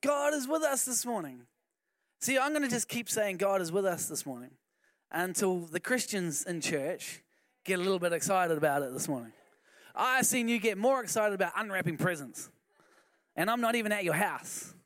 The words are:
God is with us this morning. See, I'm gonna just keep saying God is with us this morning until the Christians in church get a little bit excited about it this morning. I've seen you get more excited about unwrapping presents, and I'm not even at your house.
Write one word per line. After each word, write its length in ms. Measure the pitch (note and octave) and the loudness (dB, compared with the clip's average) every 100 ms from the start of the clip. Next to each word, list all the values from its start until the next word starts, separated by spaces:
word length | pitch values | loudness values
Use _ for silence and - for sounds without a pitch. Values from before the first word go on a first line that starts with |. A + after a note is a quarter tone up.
God 320 | C4+ C#4+ C#4+ | 2 2 2
is 140 | D4+ B3+ | 0 0
with 140 | D#4+ | 2
us 240 | D#4 C4 - | 2 0 0
this 200 | B3 B3 | -2 -2
morning. 420 | A3+ D#3 B2+ A#2+ _ _ _ _ _ _ _ | -4 -6 -12 -20 _ _ _ _ _ _ _
See, 160 | - C4 | 0 2
I'm 160 | C4+ | 2
gonna 160 | D4+ C#4 | 2 0
just 180 | A#3+ G#3+ | 0 -2
keep 220 | A#3 A#3 | -4 -4
saying 280 | A3 G#3 F#3 | 0 0 2
God 240 | G3 G3 | 2 2
is 100 | E3+ | 2
with 140 | F3+ F#3+ | 0 0
us 220 | E3+ - | 0 -4
this 180 | - D3 | -6 -8
morning 260 | B2 B2+ - _ _ _ _ _ | -10 -14 -20 _ _ _ _ _
until 480 | D#3 F3+ F3 G3 F3+ | -2 -2 0 0 0
the 200 | E3+ D#3+ | -2 -6
Christians 640 | - B3+ - G#3 F3 C#3 - | 0 0 0 -2 -2 -2 -4
in 160 | E3+ | -4
church 600 | D3+ D#3+ C#3 F3 - - _ _ _ _ - | -2 -2 -2 -6 -8 -14 _ _ _ _ -4
get 140 | F#3 | 0
a 20 | |
little 180 | F#3 F#3+ | 2 2
bit 140 | F3 | 2
excited 440 | E3+ - F#3+ F3+ D#3 | 0 2 2 4 4
about 240 | D3+ C#3+ | 4 2
it 100 | C3+ | 0
this 160 | C3 - | -4 -4
morning. 240 | C3+ A#2 - _ _ _ - - | -4 -6 -16 _ _ _ -20 -16
I've 340 | - A#3+ C4 A#3+ | -2 2 4 4
seen 200 | B3+ A#3 | 2 2
you 120 | A#3 | 2
get 180 | A3 F#3+ | 2 2
more 260 | A3+ C4+ | 2 2
excited 300 | G#3+ A3+ G#3+ | 0 0 2
about 200 | G3 F3+ F3+ | 2 0 0
unwrapping 420 | G#3+ F#3+ E3+ D3+ | -2 0 0 0
presents, 540 | F3 E3+ C3+ - - _ _ _ _ _ _ _ _ - | 0 0 -6 -12 -16 _ _ _ _ _ _ _ _ -4
and 140 | F#3 | 0
I'm 120 | A#3+ | 2
not 120 | A#3 | 2
even 180 | A#3 G#3+ | 2 2
at 120 | G#3 | 0
your 100 | F3+ | 0
house. 640 | D#3 G3+ C#3 - - - - | 2 0 -2 -8 -12 -12 -18